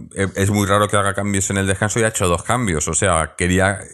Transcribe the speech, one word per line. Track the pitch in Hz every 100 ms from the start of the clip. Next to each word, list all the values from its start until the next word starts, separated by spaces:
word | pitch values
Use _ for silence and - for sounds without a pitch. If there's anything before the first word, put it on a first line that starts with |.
| - -
e-, | 95 95
es | 98
muy | 104 98
raro | 101 104
que | 104
haga | 98
cambios | 95 101 98 -
en | 98
el | 95
descanso | 92 107 120
y |
ha | 110
hecho | - 92
dos | 85
cambios. | - 120 113 78 -
O |
sea, | 80 98 82 78 -
quería, | 90 92 95 101 -